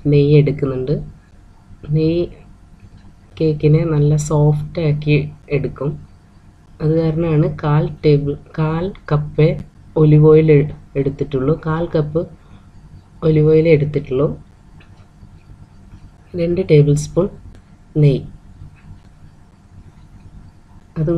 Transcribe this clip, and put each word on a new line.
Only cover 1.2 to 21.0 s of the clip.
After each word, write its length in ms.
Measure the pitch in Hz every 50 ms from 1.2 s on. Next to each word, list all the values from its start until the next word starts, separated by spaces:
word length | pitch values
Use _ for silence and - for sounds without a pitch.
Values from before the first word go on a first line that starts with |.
| _ _ - - - - - _ _ - - - - 147 151
നെയ്യ് 300 | 156 156 160 165 175 175 - - - - - - - _ - - - - - - - - - - - - - - -
കേക്കിനെ 420 | 160 160 151 147 - 147 151 160 170 165 156
നല്ല 180 | 147 147 147 151 151 - -
സോഫ്റ്റ് 520 | 160 147 147 151 147 - - - - 180 165 147
ആക്കി 280 | 143 - - 151 147 143 147 - - - - - 147
എടുക്കും. 340 | 135 143 123 - - 131 151 - - - - - - _ _ _ - _ - - _ - - - - 160
അത് 100 | 156 160 165
കാരണമാണ് 460 | 165 160 156 160 170 165 156 147 160 185 - - -
കാൽ 200 | 151 147 151 175 180 - - -
table, 280 | 156 147 139 143 143 143 - - - - -
കാൽ 260 | 156 156 160 165 175 196 202 - - - 151
കപ്പേ 360 | 151 147 147 - - 151 165 185 - - - - - - - -
olive 320 | 156 156 151 151 151 151 156
oil 200 | 156 156 160 160 151
എ-, 160 | 143 147 147 - - - - - 143
എടുത്തിട്ടുള്ളൂ, 540 | 139 143 139 - 139 - - 131 131 139 165 160 -
കാൽ 180 | 160 156 165 170 170 -
cup 260 | 160 147 151 151 165 180 - - - - - - - - - - - - - - - - _ - - -
olive 240 | 160 156 151 151 156 156
oil 140 | 160 156 165 160
എടുത്തിട്ടുള്ളൂ. 500 | 143 147 147 - 147 147 - 131 131 143 - - - - - - - - - - - - - - - - - _ - - - - - - - - - - - - - - - - - - - - - - _ - 175
രണ്ട് 200 | 170 170 175 185 190 -
ടേബിൾ 240 | 156 147 143 147 143 147 -
സ്പൂൺ 220 | - - 165 185 202 - - - - - - - - - - - - - 156 147
നെയ്യ്, 220 | 143 131 117 - - - - - - - - - - - - - - - - - - - - - - - - - _ _ _ _ - - - - - - - - - - - - - - - - - - - - _ - - - - -
അതും 180 | 160